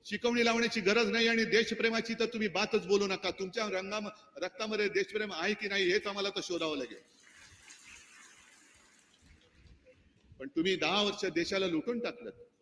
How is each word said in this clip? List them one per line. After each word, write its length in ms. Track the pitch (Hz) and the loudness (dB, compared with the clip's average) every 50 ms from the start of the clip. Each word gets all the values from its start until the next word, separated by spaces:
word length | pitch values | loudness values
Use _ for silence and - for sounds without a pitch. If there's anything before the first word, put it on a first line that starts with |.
| _ | _
शिकवणी 400 | - 202 208 - 240 240 240 233 | -8 -8 -2 0 0 2 4 4
लावण्याची 360 | 233 226 233 233 226 - 226 | 4 4 4 2 2 0 2
गरज 300 | 180 196 208 233 233 208 | 2 4 4 4 4 4
नाही, 180 | 202 233 226 226 | 4 4 4 4
आणि 160 | 226 226 220 | 4 4 2
देशप्रेमाची 680 | - - 233 226 226 226 - 220 226 226 226 220 - 226 | 4 4 4 4 4 0 0 0 0 0 0 -2 -4 -2
तर 120 | - 226 | -2 -2
तुम्ही 220 | 220 - 220 220 202 | -2 0 -2 -2 0
बातच 380 | 160 185 214 208 - 214 175 | 0 0 0 2 0 0 2
बोलू 200 | 175 202 202 202 | 4 4 4 4
नका. 240 | 196 190 - - 185 | 2 -2 -2 -2 -6
तुमच्या 360 | - - 196 185 175 226 220 | -4 -4 -6 -4 -2 -4 -4
रंगाम-, 440 | 208 190 185 190 196 208 214 208 202 - - - - _ | -2 -2 -4 -4 -4 -6 -6 -6 -6 -12 -14 -20 -20 _
रक्तामध्ये 520 | 139 160 185 - - 220 214 214 208 208 196 | -8 -8 -6 -4 -6 -4 -4 0 0 0 2
देशप्रेम 440 | 170 190 196 - - 214 214 208 | 2 0 0 0 -2 -6 -4 -4
आहे 220 | 185 160 170 202 214 | -4 -4 -2 -2 -2
की 140 | 202 214 202 | -2 -4 -2
नाही 240 | 196 196 190 175 | 0 2 4 4
हेच 140 | 180 208 - | 4 2 0
आम्हाला 240 | 208 196 202 196 202 | -2 -4 -2 -4 -4
तर 100 | 196 196 | -4 -6
शोधावं 360 | - - 175 170 165 156 151 139 | -6 -4 -4 -2 -2 -2 -2 -4
लागेल. 200 | 127 113 101 90 - _ _ _ - - - - - - - - - - - - - - - - - - - - - - - - - - - - - - _ - - _ _ _ _ _ _ _ _ - - _ _ _ _ _ - - - _ _ 523 508 _ _ _ _ _ _ _ - - | -6 -8 -10 -18 -20 _ _ _ -20 -20 -20 -20 -20 -20 -20 -20 -20 -20 -20 -20 -20 -20 -20 -20 -20 -20 -20 -20 -20 -20 -20 -20 -20 -20 -20 -20 -20 -20 _ -20 -20 _ _ _ _ _ _ _ _ -20 -20 _ _ _ _ _ -20 -20 -20 _ _ -20 -20 _ _ _ _ _ _ _ -18 -14
पण 100 | 135 139 | -14 -4
तुम्ही 280 | _ 160 165 190 185 | _ 0 2 2 2
दहा 260 | 160 151 156 185 208 | 2 2 2 2 2
वर्ष 220 | 208 202 190 - - | 2 0 0 -2 -4
देशाला 420 | 185 156 165 170 - 202 196 190 | -2 -2 -2 -2 0 0 0 0
लुटून 320 | 185 165 156 - - 240 233 | 0 0 -2 -2 -2 -4 -2
टाकलं. 320 | 233 180 - - - 107 92 - 95 _ _ _ | -4 -6 -8 -8 -14 -14 -16 -16 -20 _ _ _